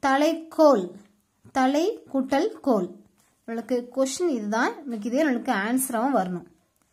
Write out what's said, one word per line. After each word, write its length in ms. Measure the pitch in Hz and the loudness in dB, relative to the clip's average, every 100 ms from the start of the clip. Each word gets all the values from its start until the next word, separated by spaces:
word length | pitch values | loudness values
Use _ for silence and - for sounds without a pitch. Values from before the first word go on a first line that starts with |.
தலைக்கோல். 760 | 277 269 302 330 - - 311 240 180 - - _ _ _ - - | 2 2 2 0 -6 4 6 6 2 -10 -20 _ _ _ -8 0
தலை 260 | 262 285 359 453 - | 0 2 0 -2 -4
கூட்டல் 360 | 269 262 269 392 - - | -4 0 0 0 -2 0
கோல். 200 | 220 180 - - _ _ _ | 0 0 -8 -20 _ _ _
நம்மளுக்கு 340 | - 226 220 247 247 | -10 -10 -4 -4 -4
கொஸ்டின் 360 | 262 269 269 359 254 | -2 -2 0 -2 -2
இதுதான். 380 | 208 220 294 453 | -2 0 0 -2
நமக்கு 260 | 285 233 220 | -10 -8 -4
இதே 100 | 247 | 0
நம்மளுக்கு 300 | 311 240 254 220 | 0 0 -2 -2
ஆன்சராகவும் 520 | 202 254 262 233 247 254 | 0 -2 -2 -2 0 0
வரணும். 260 | 185 180 170 _ _ _ _ | 0 -4 -10 _ _ _ _